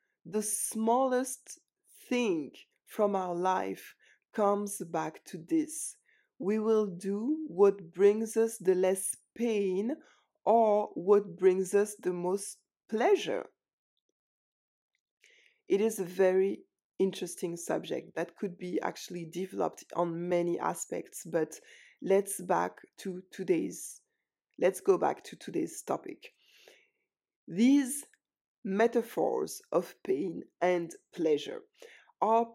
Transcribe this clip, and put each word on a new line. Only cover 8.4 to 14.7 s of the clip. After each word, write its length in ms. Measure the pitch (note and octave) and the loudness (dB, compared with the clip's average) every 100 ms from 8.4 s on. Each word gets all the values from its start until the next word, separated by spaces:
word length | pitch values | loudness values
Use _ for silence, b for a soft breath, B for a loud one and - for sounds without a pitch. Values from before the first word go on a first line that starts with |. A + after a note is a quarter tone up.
| A3+ - | 0 0
the 180 | F3 F#3 | 2 4
less 400 | F#3 F#3+ - - _ | 4 2 -2 -8 _
pain 640 | - A#3 G#3+ G3+ F#3 A3 D#4 b b b _ | -4 -2 0 0 0 -2 -4 b b b _
or 460 | - A#3 A3 G#3 G#3 | 2 4 6 2 0
what 420 | - F3 G#3 G3+ E3+ | -2 4 4 4 2
brings 380 | F#3 F#3 F3+ | 4 4 2
us 220 | G3+ G#3 - | 2 2 -2
the 160 | F#3 | -4
most 460 | F3+ F3 G3 - - _ _ - | -2 -2 -4 -6 -16 _ _ -6
pleasure. 580 | G#3+ C#4+ F#4+ F#3 G2+ - _ _ _ _ _ _ _ _ _ _ _ _ | 0 2 2 0 -4 -6 _ _ _ _ _ _ _ _ _ _ _ _